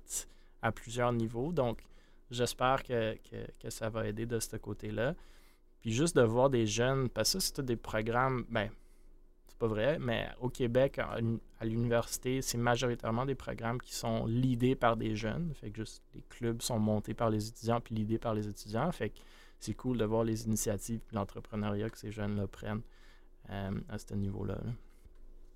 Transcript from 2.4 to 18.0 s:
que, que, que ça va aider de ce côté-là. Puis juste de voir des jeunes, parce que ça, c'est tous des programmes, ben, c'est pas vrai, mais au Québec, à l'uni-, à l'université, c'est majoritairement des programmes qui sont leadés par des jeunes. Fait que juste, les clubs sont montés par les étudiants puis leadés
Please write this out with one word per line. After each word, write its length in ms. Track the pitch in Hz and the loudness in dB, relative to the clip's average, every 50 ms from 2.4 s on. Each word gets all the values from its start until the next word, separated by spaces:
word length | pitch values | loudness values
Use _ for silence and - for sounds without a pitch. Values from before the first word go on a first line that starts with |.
| 120 - - - 127 127 135 135 - | 0 0 2 2 4 4 4 2 2
que, 320 | - 123 117 110 110 - | 0 0 0 0 0 -2
que, 320 | - - - 110 107 107 - - - | -6 -10 -12 -10 -10 -10 -10 -12 -12
que 80 | - 117 | -10 -10
ça 200 | - - 113 107 | -6 -4 -4 -2
va 180 | 117 110 107 | -2 -2 -2
aider 180 | 107 107 123 120 | -2 -2 -4 -2
de 140 | 120 120 110 | -2 -2 -2
ce 160 | - - - | -2 -4 -6
côté-là. 580 | - - 110 104 - - 107 107 107 117 147 180 - - - - - - - - _ - - - - | -8 -6 -8 -8 -6 -6 -4 -2 0 0 0 0 -4 -10 -18 -20 -20 -20 -20 -20 _ -20 -20 -20 -8
Puis 100 | - 113 | -4 0
juste 240 | 110 123 165 170 - | 2 2 2 6 8
de 60 | 143 | 8
voir 280 | 120 110 113 123 135 139 | 8 8 8 6 6 6
des 160 | 131 117 113 | 6 4 4
jeunes, 440 | 104 107 117 120 131 135 135 131 113 | 4 4 2 2 4 4 2 0 0
parce 240 | - 113 107 - - | 0 2 2 2 2
que 60 | 190 | 2
ça, 60 | - | 0
c'est 60 | - - | -2 -2
tous 80 | 151 | -2
des 140 | 135 123 117 | 0 0 -2
programmes, 720 | - - - - 110 110 113 113 123 131 135 127 120 - - | -2 -2 -2 -2 0 0 2 2 4 4 4 2 0 -2 -2
ben, 200 | 113 110 101 107 - - - - - - - - - - - - - - - | -2 -2 -2 -2 -6 -12 -20 -20 -20 -20 -20 -20 -20 -20 -20 -20 -20 -20 -20
c'est 100 | - - | -20 -4
pas 100 | - 117 | -2 0
vrai, 300 | 110 107 107 110 143 160 - | 0 2 2 2 2 2 2
mais 280 | 131 120 113 104 95 - - - | 0 -2 -2 -2 -2 -6 -6 -6
au 100 | 123 123 | -6 -4
Québec, 500 | - - 127 117 117 127 135 139 - 131 | 0 0 0 4 6 6 6 4 2 -2
à 180 | 120 80 110 113 | -4 -2 -2 0
l'uni-, 220 | 113 113 113 107 - - - - | 0 0 0 -2 -4 -12 -10 -6
à 60 | 113 | -4
l'université, 760 | 113 113 117 117 120 117 117 - - - - - 127 131 135 | -2 0 2 2 4 4 4 2 0 -6 -4 -2 0 0 0
c'est 160 | 131 - - | 0 -2 0
majoritairement 680 | 117 120 120 120 120 131 123 120 - - 113 113 117 131 | 2 4 4 4 4 2 0 -2 -2 -2 0 0 0 0
des 100 | 139 131 | -2 -4
programmes 460 | - - 127 120 123 113 113 120 123 | -4 -6 -8 -6 -4 -2 -2 -2 -4
qui 120 | - - - | -6 -8 -8
sont 320 | - 123 117 113 117 123 | -4 -2 0 0 0 0
leadés 500 | 113 113 123 131 131 123 117 123 127 131 | 2 2 4 4 4 4 4 4 4 4
par 200 | - 123 113 113 | 4 4 4 4
des 180 | 113 113 110 107 | 2 0 -2 -2
jeunes. 380 | 104 113 107 117 151 175 160 135 - | 0 -2 -2 -2 -2 -2 -4 -6 -6
Fait 100 | 131 107 | -8 -8
que 80 | 104 | -6
juste, 240 | 110 107 - - - - _ - | -6 -8 -8 -10 -16 -20 _ -18
les 100 | 123 - - | -18 -18 -18
clubs 320 | - - 117 117 117 117 | -8 -4 -2 -2 -2 -2
sont 180 | - - 123 110 | -2 0 2 4
montés 340 | 107 107 107 104 - - 110 | 4 4 4 2 0 -2 -2
par 160 | - 120 113 | 2 2 2
les 180 | 110 107 104 113 | 2 2 0 -4
étudiants 320 | - - 113 113 117 120 | -8 -4 0 0 0 0
puis 140 | - - 113 | 0 -2 -2
leadés 220 | 110 | -2